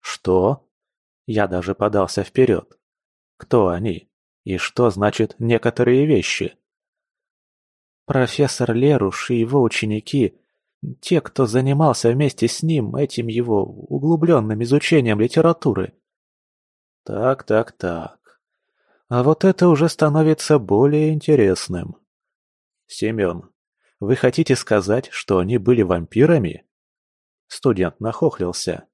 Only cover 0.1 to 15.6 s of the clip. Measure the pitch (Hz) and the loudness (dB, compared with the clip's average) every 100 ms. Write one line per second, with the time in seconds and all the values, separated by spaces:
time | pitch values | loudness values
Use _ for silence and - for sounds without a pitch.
0.1 | - - 92 101 139 _ _ _ _ _ | -8 0 2 2 -2 _ _ _ _ _
1.1 | _ - 107 98 90 90 95 104 104 92 | _ -6 -2 -2 -2 -4 -2 0 0 0
2.1 | - 95 - 127 87 - _ _ _ _ | -4 -4 2 2 2 -2 _ _ _ _
3.1 | _ _ _ - 120 95 87 110 85 _ | _ _ _ -2 2 2 0 -4 -8 _
4.1 | _ _ _ - 92 - - 120 98 104 | _ _ _ -8 -6 -6 0 0 2 -2
5.1 | - 110 - 117 117 120 - 120 127 151 | 0 -4 -4 -2 0 0 0 2 2 2
6.1 | 117 - - - _ _ _ _ _ _ | 0 0 -6 -8 _ _ _ _ _ _
7.1 | _ _ _ _ _ _ _ _ _ - | _ _ _ _ _ _ _ _ _ -4
8.1 | 131 123 - 139 - 120 113 139 139 98 | -2 -2 0 -2 0 -2 0 2 2 -2
9.1 | - - 120 113 139 117 - 107 107 - | -4 -4 -2 0 2 2 0 -4 -6 -4
10.1 | 143 104 _ _ _ _ _ 147 127 - | 0 0 _ _ _ _ _ -16 -14 -2
11.1 | 170 - - 123 117 135 139 156 117 117 | -2 -2 -2 0 0 0 2 2 2 0
12.1 | 127 147 - 113 - 160 156 107 127 143 | 2 -2 0 -2 -2 -2 -2 -2 -4 -4
13.1 | - 117 113 120 104 - 101 - 143 147 | -4 -4 -4 0 0 -2 -10 -8 -4 0
14.1 | 165 165 151 107 107 117 143 - 160 120 | 2 4 2 0 -4 0 0 4 2 2
15.1 | 104 117 - 160 165 | 0 2 2 2 2